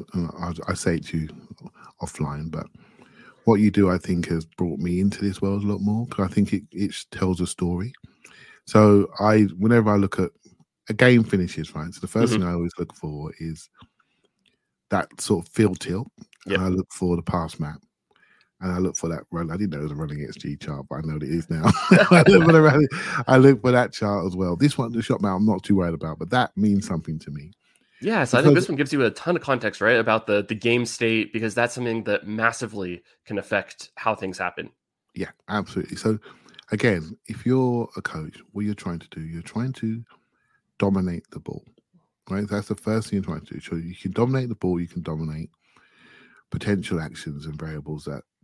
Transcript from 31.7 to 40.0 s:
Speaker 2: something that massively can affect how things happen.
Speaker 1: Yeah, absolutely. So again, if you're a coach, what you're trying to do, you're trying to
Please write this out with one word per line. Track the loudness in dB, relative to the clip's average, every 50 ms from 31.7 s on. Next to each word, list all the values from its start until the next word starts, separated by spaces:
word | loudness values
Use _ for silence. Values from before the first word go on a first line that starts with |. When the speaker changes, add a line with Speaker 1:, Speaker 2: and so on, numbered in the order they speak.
| -2
Speaker 2:
something | -4 -4 -4 -4 -4 -2
that | -2 -2 -2 -2
massively | -4 -4 0 0 0 0 -2 -8 -8 -8 -8 -8 -8 -8 -12 _ _ _ _ _
can | -8 -6
affect | -6 -4 -2 -2 -2 -2 -4 -12 -20 -20 -20 -12
how | -6 -4 -4 -4
things | -4 -4 -8 -6
happen. | -6 -6 -8 -6 -8 -12 -12 _ _ _ _ _ _ _ _ -12
Speaker 1:
Yeah, | -10 -10 -10 -12 _ _
absolutely. | -6 -6 -6 -6 -6 -6 -8 -8 -8 -8
So | -4 -2 -2 -2 -2 -6 -14 -20 _ _ _ _ -18 -10 -6
again, | -4 0 0 2 0 0 -4 -8 -14 -16 _
if | -14 -10 -4 -2
you're | 0 2 2 2 0 0 -2 -4 -6 -8
a | -12
coach, | -10 -10 -10 -10 -12 -12 -14 -18 -20 _
what | -8 -6 -4
you're | -4 -4
trying | -6 -6 -8 -8 -8
to | -10 -14
do, | -14 -14
you're | -12 -12 -12 -12
trying | -12 -10 -8 -6 -6 -6 -6
to | -6 -6 -6 -6 -8